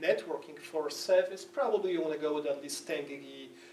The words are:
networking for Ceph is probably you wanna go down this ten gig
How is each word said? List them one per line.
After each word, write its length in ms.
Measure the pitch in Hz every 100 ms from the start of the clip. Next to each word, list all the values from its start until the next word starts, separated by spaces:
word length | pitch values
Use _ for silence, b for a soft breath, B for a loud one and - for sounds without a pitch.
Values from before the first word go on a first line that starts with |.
networking 580 | 160 220 - 147 - -
for 320 | - 160 147
Ceph 420 | - - 185 185
is 120 | 190
probably 480 | - 277 240 208 185
you 100 | 170
wanna 160 | 160 151
go 240 | 151 151
down 140 | 147 139
this 180 | 147 -
ten 240 | - 147 139
gig 160 | 139 135 135 131 B B